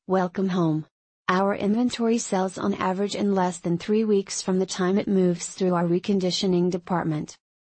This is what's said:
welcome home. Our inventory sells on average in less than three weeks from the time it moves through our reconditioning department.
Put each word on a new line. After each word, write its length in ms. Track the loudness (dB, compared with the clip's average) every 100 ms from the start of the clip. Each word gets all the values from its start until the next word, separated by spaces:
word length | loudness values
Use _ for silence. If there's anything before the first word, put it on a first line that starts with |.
| -2
welcome 440 | 0 0 0 0
home. 340 | 2 2 0 -4 _ _ _ 0
Our 280 | 2 2
inventory 640 | 0 0 0 0 0 0 0
sells 400 | 0 -2 -2 -2
on 160 | -4
average 400 | -2 -2 -2 -4
in 200 | -2 0
less 260 | 2 0 -2
than 180 | -2 -2
three 260 | 0 0
weeks 380 | 4 2 0 -6
from 160 | -2 0
the 80 | 0
time 320 | -2 0 0
it 100 | 2
moves 380 | 2 2 0 -6
through 280 | -2 0
our 120 | 2 2
reconditioning 840 | 0 0 0 0 0 2 2 2
department. 640 | -2 -2 -2 -2 -4 -6 -14 _ _ _